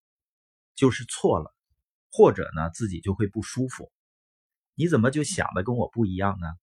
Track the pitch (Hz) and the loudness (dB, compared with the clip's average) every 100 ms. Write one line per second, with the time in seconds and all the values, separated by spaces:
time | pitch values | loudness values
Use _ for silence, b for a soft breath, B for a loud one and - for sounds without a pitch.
0 | _ _ _ _ _ _ _ - 131 - | _ _ _ _ _ _ _ 0 2 0
1 | 120 - 180 92 76 _ _ _ _ _ | -8 -2 0 0 -4 _ _ _ _ _
2 | _ - 196 - - 78 82 - 110 82 | _ 6 6 6 -4 -6 -6 -4 -6 -4
3 | 98 92 104 110 - 123 131 - - _ | -4 -2 -2 -4 -8 -4 -6 -6 -18 _
4 | _ _ _ _ _ _ _ - 170 135 | _ _ _ _ _ _ _ -2 2 4
5 | 120 147 143 - - 90 101 120 - 117 | 4 2 -2 -2 -2 -2 -2 -2 -2 0
6 | 104 92 98 95 82 87 | 0 0 -2 -2 -8 -10